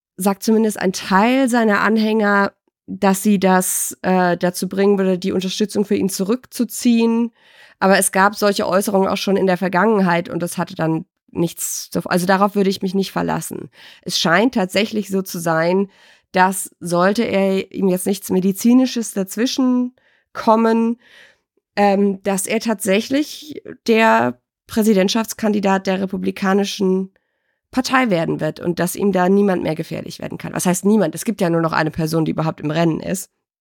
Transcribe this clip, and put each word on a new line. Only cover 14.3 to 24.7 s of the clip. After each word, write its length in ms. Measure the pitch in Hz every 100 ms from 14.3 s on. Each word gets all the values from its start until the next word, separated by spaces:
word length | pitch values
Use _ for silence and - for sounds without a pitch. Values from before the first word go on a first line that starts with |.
| 175 247
tatsächlich 560 | 233 185 190 214 214 202
so 100 | 190
zu 180 | 190 180
sein, 520 | 170 160 170 190 196 _ _ _ _
dass 420 | 185 185 190 - -
sollte 440 | 170 175 190 208
er 460 | 202 190 196 190 -
ihm 160 | - 190
jetzt 180 | 185 196
nichts 240 | 202 -
Medizinisches 800 | 185 190 190 233 254 254 240 214
dazwischen 840 | 202 190 208 254 - 254 247 247 _ _ _ _
kommen, 680 | - 233 220 226 226 226 233 _ - - _ _ _ _
ähm, 480 | - 202 196 202 190
dass 240 | 196 190 -
er 140 | 226
tatsächlich 1000 | 233 202 196 196 - 277 302 - 302 - - - -
der 520 | 220 226 226 240 - _ _
Präsidentschaftskandidat 1200 | -